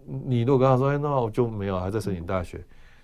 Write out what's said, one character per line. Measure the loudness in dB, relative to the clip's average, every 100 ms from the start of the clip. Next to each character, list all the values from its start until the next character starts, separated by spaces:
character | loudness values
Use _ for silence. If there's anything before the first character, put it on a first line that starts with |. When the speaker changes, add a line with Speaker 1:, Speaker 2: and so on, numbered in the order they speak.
| -12 -8 0
Speaker 1:
你 | 2
如 | 4 4
果 |
跟 | 6
他 | 4
说 | 2
，“哎， | 0
那 | 0
我 | 0 0
就 | 0 -2
没 | 0 -2
有， | -2
还 | -2
在 | -4
申 | -4 -6
请 | -4
大 | -4
学。” | -4 -12
Speaker 2:
嗯。 | -16 -20 -20 -20